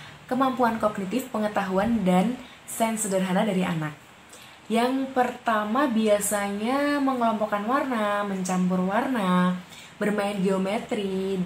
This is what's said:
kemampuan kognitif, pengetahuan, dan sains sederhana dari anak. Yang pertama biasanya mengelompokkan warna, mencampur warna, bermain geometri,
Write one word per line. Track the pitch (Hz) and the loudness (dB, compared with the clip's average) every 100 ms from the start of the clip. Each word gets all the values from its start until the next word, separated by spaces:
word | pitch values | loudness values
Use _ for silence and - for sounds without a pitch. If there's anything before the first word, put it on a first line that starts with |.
| - - - | -18 -14 -4
kemampuan | 254 269 240 240 220 | 0 0 2 2 2
kognitif, | 214 208 185 226 - | -2 -2 -4 -4 -4
pengetahuan, | 214 208 208 190 185 220 233 185 | -2 -2 -2 0 0 2 2 4
dan | 180 220 254 - - - | 4 2 -2 -10 -18 -10
sains | - 226 220 | -2 -2 -2
sederhana | 214 190 185 185 | 0 0 2 2
dari | 220 185 180 | 2 0 0
anak. | 165 151 - - - - - - - - | -2 -4 -8 -20 -20 -20 -20 -20 -14 -2
Yang | 220 247 269 262 | 0 2 0 0
pertama | 254 240 - - 214 208 240 294 | 0 0 -2 -2 0 0 0 2
biasanya | 220 214 208 202 208 202 202 220 269 285 285 | 2 4 4 2 -2 -2 -2 0 0 2 2
mengelompokkan | 269 254 233 214 214 208 214 | 0 2 0 0 0 -2 0
warna, | 277 277 233 208 202 | 0 0 0 0 0
mencampur | 202 190 185 185 180 185 185 | -2 -2 -2 0 2 2 2
warna, | 208 269 247 185 180 180 180 - - - - | 0 0 0 2 4 2 0 -8 -18 -14 -4
bermain | 208 208 202 202 | -2 0 0 0
geometri, | 190 190 190 226 - 214 196 190 190 190 | 2 2 0 -2 -4 -4 -2 -2 -2 -2